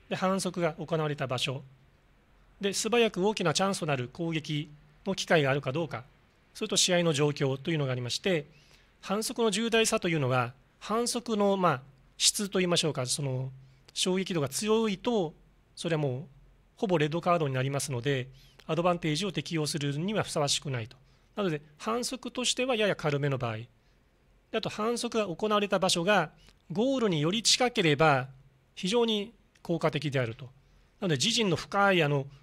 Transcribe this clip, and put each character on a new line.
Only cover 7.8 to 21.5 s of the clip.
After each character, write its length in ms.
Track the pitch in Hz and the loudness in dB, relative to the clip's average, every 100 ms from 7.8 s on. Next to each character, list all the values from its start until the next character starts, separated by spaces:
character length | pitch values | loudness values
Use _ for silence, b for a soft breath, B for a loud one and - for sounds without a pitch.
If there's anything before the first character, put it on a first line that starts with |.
| 139 | -2
が 60 | |
あ 40 | 123 | -2
り 60 | |
ま 80 | 120 | -4
し 100 | - | -2
て、 260 | 196 165 143 b b b b b | 0 0 -2 b b b b b
反 220 | - 202 | -6 -4
則 180 | 220 247 | -2 0
の 100 | 226 | 0
重 180 | 202 233 | 0 2
大 160 | 226 220 | 2 4
さ 140 | 220 | 2
と 100 | 180 | 2
い 60 | 160 | 0
う 40 | |
の 100 | 127 | 2
は、 240 | 127 120 - _ _ | 2 0 -6 _ _
反 280 | - 220 240 | -4 -2 0
則 280 | 240 - 208 | -2 -2 2
の、 200 | 202 196 | 2 4
ま 120 | 175 | 2
あ、 120 | 131 - - _ - | 2 -4 -20 _ 0
質 320 | - - 196 | 2 2 -2
と 120 | 190 | 0
い 40 | 180 | 2
い 20 | |
ま 100 | 170 | 2
し 80 | 160 | 0
ょ 40 | |
う 40 | |
か、 120 | 131 127 | -2 -4
そ 160 | - | -4
の、 300 | 139 131 131 - b b - | -4 -4 -8 -12 b b -12
衝 220 | - 190 190 | -4 0 0
撃 160 | 180 | 0
度 80 | 170 | -2
が 80 | 139 | -2
強 380 | - 214 220 220 | -2 2 2 2
い 80 | 190 | -2
と、 360 | 247 226 160 - _ _ _ - | 0 0 0 -4 _ _ _ -8
そ 140 | 175 | -2
れ 60 | 156 | 0
は 60 | |
も 180 | 143 127 | 0 -2
う、 40 | 170 - - _ _ - | -8 -18 -20 _ _ -6
ほ 40 | 214 | 0
ぼ 100 | 170 | 2
レ 80 | 151 | 2
ッ 40 | |
ド 120 | 170 | 0
カ 140 | 180 175 | 2 2
ー 40 | |
ド 80 | 143 | 2
に 60 | |
な 80 | 131 | 0
り 80 | 135 | 0
ま 100 | 139 | -2
す 120 | - | -4
の 100 | 123 | -2
で、 260 | 135 135 123 B B B - | -2 -2 -4 B B B -4
ア 80 | 160 | 0
ド 80 | |
バ 80 | 175 | 0
ン 80 | 175 | 0
テ 140 | 160 | 0
ー 20 | 151 | -2
ジ 100 | 202 | -2
を 60 | |
適 240 | 160 - 165 | -4 -4 -2
用 120 | 147 | -2
す 120 | 156 | -2
る 180 | 143 139 | -2 -2
に 160 | 190 | -2
は 100 | 202 | -2
ふ 80 | - | -2
さ 80 | 165 | -2
わ 60 | 139 | 0
し 120 | - | -2
く 100 | 147 | -4
な 120 | 123 | -6
い 60 | 113 | -8
と。 100 | - b b b - | -14 b b b -4
な 80 | |
の 60 | |
で、 120 | 190 | -2